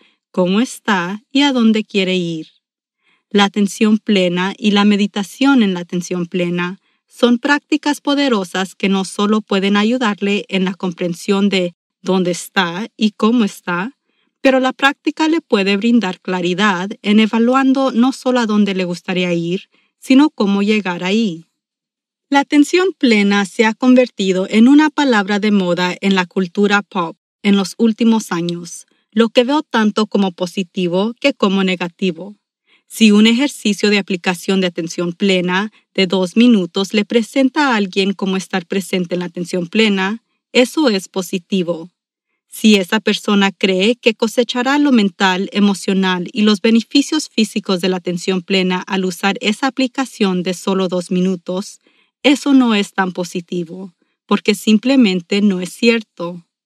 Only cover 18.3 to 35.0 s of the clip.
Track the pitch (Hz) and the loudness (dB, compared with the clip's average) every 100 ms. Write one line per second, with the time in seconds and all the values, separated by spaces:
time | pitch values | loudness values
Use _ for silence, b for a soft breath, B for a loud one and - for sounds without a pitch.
18.3 | 247 226 214 196 190 180 170 - 180 180 | 0 2 2 2 0 -4 -6 -6 -2 -2
19.3 | 170 170 185 - _ _ _ - 262 311 | -2 -2 -6 -8 _ _ _ 2 4 4
20.3 | - 202 196 202 214 190 175 180 214 220 | 2 -2 0 0 0 -2 -4 -2 0 -2
21.3 | 165 - _ _ _ _ _ _ _ - | -4 -12 _ _ _ _ _ _ _ -2
22.3 | 285 277 294 294 349 370 - 254 208 202 | -2 2 2 4 2 0 0 2 4 2
23.3 | 202 196 - 220 220 254 254 247 - 190 | 2 0 0 0 0 4 4 2 0 -2
24.3 | 185 196 214 240 294 302 - 285 220 196 | -2 0 4 6 6 4 0 0 0 0
25.3 | 208 214 202 180 175 180 175 196 190 180 | -2 0 0 0 0 -2 -2 -2 0 -2
26.3 | - 180 - 202 202 196 190 165 - _ | -4 -4 0 0 0 -2 -6 -6 -10 _
27.3 | _ 208 196 190 - 233 214 226 220 - | _ 0 2 0 0 0 2 2 2 0
28.3 | 175 170 175 170 - - _ _ 214 233 | -4 -4 -6 -10 -18 -20 _ _ -2 2
29.3 | - 240 302 - 226 214 214 214 202 196 | 2 2 0 -2 0 0 0 0 0 -2
30.3 | 175 180 - 180 - 175 180 214 240 277 | -2 -6 -6 -8 -4 -2 -2 -2 -2 -2
31.3 | - 208 190 190 185 175 - 190 165 190 | 0 0 0 0 -2 -6 -4 -4 -4 -10
32.3 | 208 _ _ _ _ _ - 220 208 220 | -20 _ _ _ _ _ 2 4 6 4
33.3 | 233 285 - 214 196 208 208 185 185 190 | 4 0 -2 -4 0 0 0 -2 -4 -4
34.3 | 175 - 190 185 175 165 - | -4 -2 0 -2 -4 -8 -6